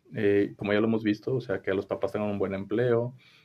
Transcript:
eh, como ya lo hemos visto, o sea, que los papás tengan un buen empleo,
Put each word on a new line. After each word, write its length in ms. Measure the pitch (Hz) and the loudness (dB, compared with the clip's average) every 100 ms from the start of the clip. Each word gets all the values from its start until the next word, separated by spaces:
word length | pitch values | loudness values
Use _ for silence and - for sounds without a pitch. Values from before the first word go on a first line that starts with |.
| _ | _
eh, 420 | 123 104 101 101 - | 0 4 4 2 -2
como 160 | 101 | 0
ya 80 | 104 | 2
lo 80 | 113 | 2
hemos 160 | 113 | 2
visto, 280 | 110 104 - | 0 -2 -2
o 80 | 131 | -4
sea, 220 | 127 95 | -2 -4
que 100 | - | -2
los 140 | 95 101 | -2 -2
papás 240 | 98 95 | -4 -4
tengan 200 | 104 104 | -2 -2
un 100 | 101 | -2
buen 140 | 95 | -2
empleo, 600 | 98 98 104 123 117 120 127 - - | -4 -4 -2 2 2 0 -8 -20 -20